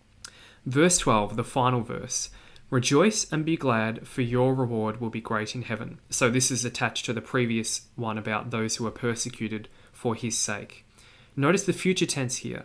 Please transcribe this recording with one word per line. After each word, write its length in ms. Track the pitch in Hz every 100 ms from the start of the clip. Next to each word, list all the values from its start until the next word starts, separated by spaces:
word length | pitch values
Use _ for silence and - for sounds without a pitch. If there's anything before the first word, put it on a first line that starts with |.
| _ _ - - - - -
Verse 320 | 131 175 175
twelve, 380 | - 110 101 113
the 80 |
final 380 | 117 135 123 123
verse, 480 | 113 123 113 - - - - - -
"Rejoice 640 | 131 123 143 202 214 -
and 120 | 156
be 120 | 156 165
glad, 520 | 135 113 110 113 -
for 140 | -
your 340 | 123 123 131 131
reward 440 | 123 113 107 113
will 80 | 117
be 120 | 113
great 340 | 110 110 107
in 80 | 127
heaven." 380 | 117 110 113 - -
So 180 | - 127
this 220 | 127 127
is 140 | 120
attached 400 | 120 - 120 -
to 80 | -
the 80 | 113
previous 600 | - 131 120 113 110 - -
one 240 | - 113 110
about 320 | 107 107 120
those 240 | 117 110
who 120 | - 113
are 20 |
persecuted 760 | 110 120 113 123 - 110 110 107 - -
for 240 | - 123 113
his 200 | 117 104
sake. 480 | - 104 - - - - - - - -
Notice 260 | 139 196
the 100 | 196
future 340 | - 180 185 170
tense 320 | 151 127 -
here, 260 | 120 123